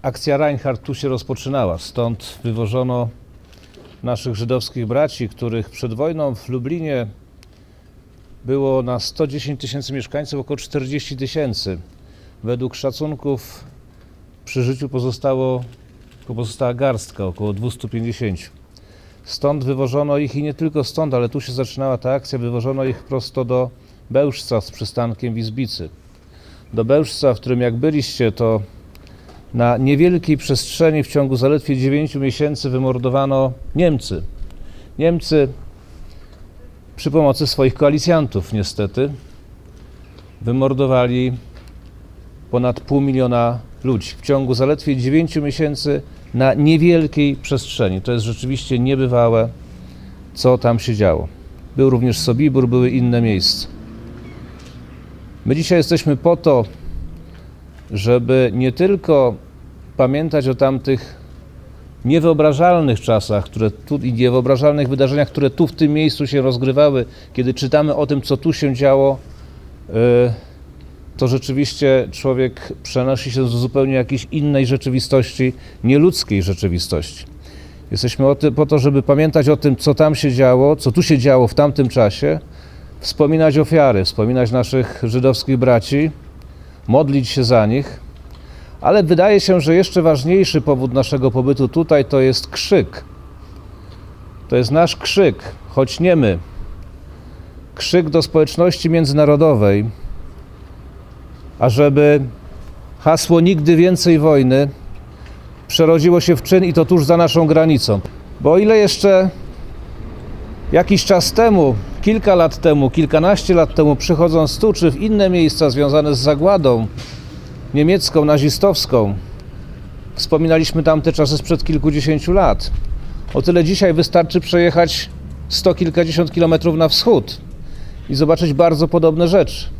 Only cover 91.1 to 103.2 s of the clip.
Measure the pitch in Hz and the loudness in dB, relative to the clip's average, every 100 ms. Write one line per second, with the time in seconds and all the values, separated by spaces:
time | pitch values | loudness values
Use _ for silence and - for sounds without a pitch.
91.1 | 143 127 127 127 135 127 165 160 151 131 | 0 0 2 0 2 0 0 2 2 2
92.1 | 135 131 123 - - - 190 95 - - | 2 2 0 -6 -10 0 0 0 -8 -18
93.1 | - - - - - - - - - - | -20 -20 -20 -20 -20 -20 -20 -20 -20 -20
94.1 | - - - - 123 117 160 170 - 196 | -20 -20 -20 -2 0 2 2 2 0 -2
95.1 | 196 180 95 - - - - 135 - 175 | 2 2 2 -12 -16 -6 -2 -2 0 2
96.1 | 170 117 85 - - - - - - - | 4 2 0 -6 -14 -12 -14 -16 -18 -20
97.1 | - - - - - - - - 180 160 | -20 -20 -20 -20 -20 -20 -10 0 0 2
98.1 | 160 - 160 156 - 175 - 165 165 147 | 0 2 2 0 2 0 2 0 2 2
99.1 | 143 147 147 160 127 104 101 113 - - | 4 4 6 4 4 4 2 0 -8 -12
100.1 | - - - - - - - - - - | -12 -14 -18 -20 -20 -20 -20 -20 -20 -20
101.1 | - - - - - 127 117 147 139 147 | -20 -20 -20 -20 -2 0 4 4 6 6
102.1 | 147 131 - - - - - - - 156 | 4 0 -10 -18 -18 -18 -18 -20 -2 0
103.1 | 165 | 2